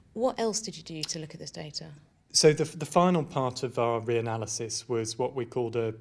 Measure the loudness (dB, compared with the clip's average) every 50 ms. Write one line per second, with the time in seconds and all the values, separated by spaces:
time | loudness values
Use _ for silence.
0 | -20 _ -6 -2 -2 -2 0 0 -2 -2 -2 -4 -6 -8 -10 -12 -12 -12 -10 -8
1 | -8 -6 -8 -8 -10 -12 -12 -14 -14 -14 -12 -12 -12 -12 -12 -14 -14 -16 -18 -20
2 | -20 _ _ _ _ _ 4 8 8 8 8 6 2 -2 -4 -8 -4 2 4 6
3 | 6 6 6 4 2 0 0 0 0 0 -2 -2 -4 -4 0 2 2 2 2 0
4 | 0 0 0 0 0 0 -2 -4 -4 -4 -6 -6 -6 -6 -6 -6 -4 -2 -2 -2
5 | -2 -2 -2 -2 -2 -2 -2 -4 -6 -4 -2 -2 -2 -2 0 -2 -2 -2 -4 -6